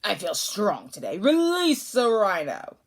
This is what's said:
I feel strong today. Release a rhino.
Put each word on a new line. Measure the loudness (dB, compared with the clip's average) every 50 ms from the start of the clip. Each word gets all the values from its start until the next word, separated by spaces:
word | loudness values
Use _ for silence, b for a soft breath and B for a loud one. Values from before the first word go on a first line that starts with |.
| -2
I | -2 -4
feel | -2 -2 -4 -4
strong | -4 -4 -6 -4 0 0 0 0 -2 -6 -14
today. | -14 -10 -8 -6 -6
Release | 0 2 4 4 4 4 2 2 2 2 2 2 0 -2 -4 -2
a | 0 2 4
rhino. | 4 4 4 2 2 0 -2 -4 -6 -8 -10 -14 -18 _ _